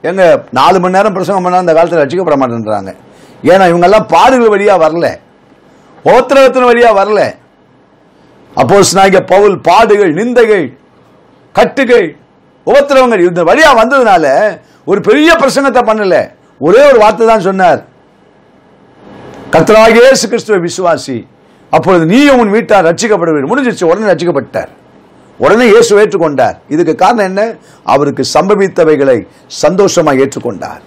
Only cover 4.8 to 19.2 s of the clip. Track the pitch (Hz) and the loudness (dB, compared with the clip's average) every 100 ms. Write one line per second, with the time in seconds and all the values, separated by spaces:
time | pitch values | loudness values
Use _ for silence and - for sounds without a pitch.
4.8 | 156 165 143 - _ _ _ _ _ _ | 0 -2 -4 -6 _ _ _ _ _ _
5.8 | _ - 147 220 254 277 262 254 247 233 | _ -6 0 0 2 2 2 2 0 2
6.8 | 240 214 208 208 127 - _ _ _ _ | 2 2 0 -2 -4 -6 _ _ _ _
7.8 | _ _ _ _ _ _ _ - 120 202 | _ _ _ _ _ _ _ -4 0 2
8.8 | 190 185 196 180 - 202 208 170 143 185 | 2 2 2 2 0 2 2 0 0 2
9.8 | 226 202 190 151 233 247 220 208 135 127 | 2 2 0 -2 -2 0 0 0 -4 -12
10.8 | _ _ _ _ _ _ _ - 233 - | _ _ _ _ _ _ _ -2 -2 -2
11.8 | 247 240 165 - _ _ _ _ - 262 | 0 0 0 -8 _ _ _ _ 0 0
12.8 | 277 269 254 220 175 175 165 247 320 247 | 2 0 2 0 0 0 0 2 2 2
13.8 | 233 277 226 180 143 143 214 170 _ _ | 2 0 2 2 2 0 -2 -6 _ _
14.8 | - 196 180 262 311 330 269 262 277 240 | -6 -4 0 2 2 2 0 -2 -2 -2
15.8 | 220 214 202 156 104 _ _ _ 147 214 | -2 -2 0 -2 -2 _ _ _ 0 2
16.8 | 285 247 214 214 226 220 180 190 180 131 | 4 4 2 2 0 0 -2 0 0 0
17.8 | - _ _ _ _ _ _ _ _ _ | -6 _ _ _ _ _ _ _ _ _
18.8 | _ _ - - | _ _ -20 -20